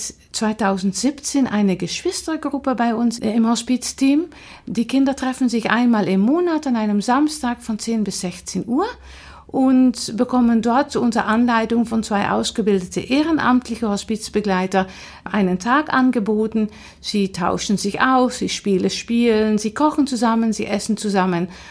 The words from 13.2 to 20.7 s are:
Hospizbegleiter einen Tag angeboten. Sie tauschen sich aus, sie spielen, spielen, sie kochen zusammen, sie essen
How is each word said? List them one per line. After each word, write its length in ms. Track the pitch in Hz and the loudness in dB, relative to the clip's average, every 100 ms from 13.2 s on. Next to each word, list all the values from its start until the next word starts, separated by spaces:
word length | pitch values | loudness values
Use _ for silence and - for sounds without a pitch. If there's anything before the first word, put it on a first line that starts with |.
| 311 311 233 247 - 220 220 | 2 2 4 2 0 -4 -2
Hospizbegleiter 960 | 202 - 214 - 214 208 185 190 190 190 - - - | -2 -4 -6 -2 -2 0 0 2 0 0 -8 -20 -18
einen 340 | - 208 185 180 | -6 0 0 0
Tag 340 | 233 277 - | 0 0 2
angeboten. 760 | 262 254 240 202 214 220 220 214 - - - | 2 2 2 0 0 0 0 -2 -6 -20 -16
Sie 320 | - 208 190 | -4 -2 -2
tauschen 460 | 185 175 - - 196 | 0 -2 -2 0 -2
sich 240 | 196 - | -2 0
aus, 360 | 254 262 254 - | 2 4 2 0
sie 120 | 190 | -6
spielen, 420 | - 208 185 196 | -4 0 0 0
spielen, 640 | - - 233 240 214 220 214 | -4 -2 2 4 4 2 0
sie 160 | 220 | -2
kochen 320 | - 302 302 269 | 0 0 2 0
zusammen, 480 | 233 226 226 226 | 2 2 2 0
sie 140 | 208 | -2
essen 300 | 214 | -2